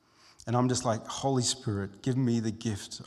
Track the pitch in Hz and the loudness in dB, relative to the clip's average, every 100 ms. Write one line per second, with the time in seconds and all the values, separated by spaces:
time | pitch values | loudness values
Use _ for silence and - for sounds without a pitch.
0 | _ _ - - - 120 127 123 123 110 | _ _ -20 -12 0 2 4 2 0 0
1 | - - 139 131 123 - - 101 98 - | -2 -4 0 2 2 -2 -2 -2 -2 -4
2 | 135 123 123 117 110 107 117 98 - - | -2 2 2 2 0 -4 -4 -4 -8 -14